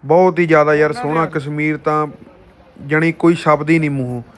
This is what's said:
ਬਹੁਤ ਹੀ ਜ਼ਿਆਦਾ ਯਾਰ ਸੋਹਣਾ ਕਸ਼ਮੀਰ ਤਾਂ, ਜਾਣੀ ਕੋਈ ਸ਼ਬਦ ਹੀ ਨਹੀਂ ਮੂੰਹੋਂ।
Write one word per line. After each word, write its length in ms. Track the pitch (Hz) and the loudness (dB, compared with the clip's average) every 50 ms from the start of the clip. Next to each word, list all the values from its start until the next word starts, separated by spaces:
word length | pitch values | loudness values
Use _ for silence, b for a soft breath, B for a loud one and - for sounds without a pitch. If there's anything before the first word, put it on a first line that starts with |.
| - | 0
ਬਹੁਤ 340 | 135 156 175 185 185 175 156 | 2 4 4 4 4 2 0
ਹੀ 60 | 175 | 0
ਜ਼ਿਆਦਾ 280 | 160 160 151 151 151 151 | 2 4 2 4 2 2
ਯਾਰ 200 | 151 151 151 151 | 2 2 0 -2
ਸੋਹਣਾ 320 | 147 147 143 156 165 160 | -4 -6 -4 -2 -2 -2
ਕਸ਼ਮੀਰ 520 | 151 156 160 139 143 151 147 151 156 151 147 | -2 -4 -8 -8 -6 -6 -4 -4 -4 -4 -4
ਤਾਂ, 300 | - 156 151 151 151 151 120 - - - - _ - - _ _ - _ _ - - 139 | -4 -4 -2 -2 -4 -4 -8 -16 -20 -20 -20 _ -20 -20 _ _ -20 _ _ -18 -8 -4
ਜਾਣੀ 240 | 147 156 160 165 | -2 0 0 0
ਕੋਈ 240 | 165 - - 170 170 | -2 2 2 2 2
ਸ਼ਬਦ 340 | 165 - 160 151 143 151 151 | 2 2 0 0 0 2 0
ਹੀ 100 | 160 165 | 0 0
ਨਹੀਂ 100 | 156 147 | 0 -2
ਮੂੰਹੋਂ। 320 | 143 135 127 123 123 123 120 - B | -4 -4 -6 -6 -6 -10 -10 -14 B